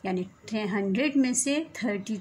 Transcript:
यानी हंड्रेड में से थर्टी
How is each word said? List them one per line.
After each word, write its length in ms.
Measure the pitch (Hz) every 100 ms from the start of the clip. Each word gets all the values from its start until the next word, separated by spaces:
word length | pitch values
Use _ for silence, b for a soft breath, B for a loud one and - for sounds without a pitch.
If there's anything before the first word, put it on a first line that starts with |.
| 190
यानी 220 | 185 185 - - 220 202
हंड्रेड 440 | 202 196 190 294 277
में 160 | 254
से 220 | 254 277 294 320 -
थर्टी 440 | 220 202 196 208